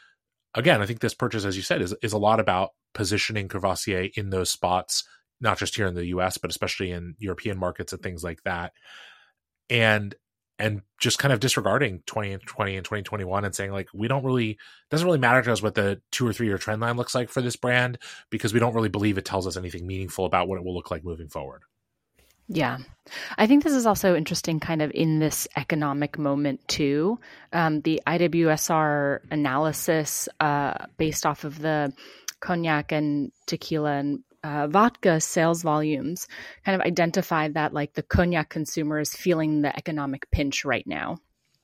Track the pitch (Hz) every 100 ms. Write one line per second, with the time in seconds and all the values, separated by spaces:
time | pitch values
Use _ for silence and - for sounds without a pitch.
0 | _ _ _ _ _ - 143 120 101 117
1 | 117 - 123 113 98 95 - 175 90 104
2 | 113 104 104 113 107 92 95 _ _ -
3 | 92 101 - 107 98 98 95 90 - 92
4 | 98 - 98 95 87 - 90 92 - -
5 | - _ _ - 113 95 98 - 98 87
6 | 87 90 92 - 85 - 98 - 95 87
7 | 87 80 101 87 107 92 90 - 90 92
8 | 98 85 85 80 95 87 87 _ - -
9 | - - _ _ _ _ - 117 110 107
10 | 101 - _ _ _ - 107 104 - -
11 | 123 - 139 120 127 - 95 123 127 90
12 | - - 101 95 - - 98 95 87 107
13 | 92 107 92 98 101 - 98 98 92 98
14 | 113 139 131 127 113 107 - - - 151
15 | 180 156 120 127 120 107 107 110 101 98
16 | - - 120 104 113 95 - 107 117 120
17 | 120 127 120 135 123 - 123 123 123 120
18 | - - - 113 110 113 117 113 110 101
19 | 104 95 - 95 92 90 90 87 90 95
20 | 92 - 90 92 90 95 90 90 - 85
21 | 82 82 78 80 69 64 _ _ _ _
22 | _ _ _ _ - 156 123 127 - -
23 | - - - - 214 285 311 269 226 196
24 | 190 170 - 165 - 156 - 160 151 -
25 | 160 156 156 151 - 151 - 160 147 143
26 | 147 160 147 139 147 131 - - 143 143
27 | 175 240 - - - 170 160 151 160 156
28 | - 170 170 165 165 156 - 160 151 147
29 | 139 139 - 151 147 135 156 147 - 160
30 | 151 - - - 151 143 139 - - -
31 | 156 156 160 147 151 156 156 151 143 -
32 | - - - - - 175 165 151 151 156
33 | 151 147 139 _ - 165 - 156 151 143
34 | 143 139 - - 151 147 151 190 233 -
35 | 196 160 - 180 165 170 165 151 151 143
36 | 135 180 - - - - - 190 - 175
37 | 170 190 - 165 151 156 151 151 147 -
38 | - - 175 170 147 165 147 - 151 151
39 | 147 - 185 160 160 151 147 - - 151
40 | 139 135 - - 143 - 143 113 - 76
41 | - 170 _ _ _ _